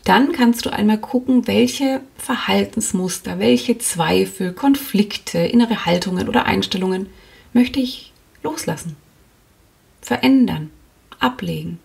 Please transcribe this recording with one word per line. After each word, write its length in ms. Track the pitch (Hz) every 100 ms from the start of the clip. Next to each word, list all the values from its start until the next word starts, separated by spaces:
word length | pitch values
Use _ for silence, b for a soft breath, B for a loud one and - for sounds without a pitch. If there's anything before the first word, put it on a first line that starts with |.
| -
dann 260 | 190 277
kannst 340 | 339 240 233 -
du 60 |
einmal 280 | - 208 214
gucken, 480 | - 247 254 254 220
welche 540 | 202 247 254 269 262 - -
Verhaltensmuster, 1200 | - 247 - 196 196 - - 185 185 - - 175
welche 380 | 220 247 - 240
Zweifel, 760 | - 170 160 185 190 - 180
Konflikte, 840 | 180 277 277 - 196 208 - - 170
innere 460 | 170 240 233 220 -
Haltungen 440 | 175 185 185 -
oder 160 | - -
Einstellungen 600 | 196 196 190 185 185 196 B B B B
möchte 260 | 240 247 285
ich 340 | 254 - - _ _ _
loslassen, 540 | - 311 - 156 165 147 _ _ _ _ _ _ _ _ _ _
verändern, 720 | - 240 262 269 220 160 156 - _ _ _ -
ablegen. 600 | 254 254 175 156 165 170